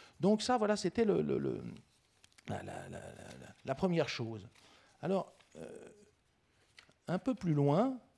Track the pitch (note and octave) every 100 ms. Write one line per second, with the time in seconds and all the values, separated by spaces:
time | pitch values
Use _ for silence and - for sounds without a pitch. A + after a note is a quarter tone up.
0 | - - F3+ G#3+ - B3 G#3 G#3 F3 -
1 | G#3+ F3+ D3 C3+ C#3 G#1+ A#1 - - _
2 | _ _ _ - - - - - - -
3 | - - - C2 - - B2 C3 F#3 E3
4 | C#3 - A2+ A2 F#2 - - - _ _
5 | D#3+ F#3+ - - _ - E2 - - -
6 | - _ _ _ _ _ _ - - _
7 | - F3 - A#3+ F3 D3 C#3+ D3+ C4 B3+
8 | -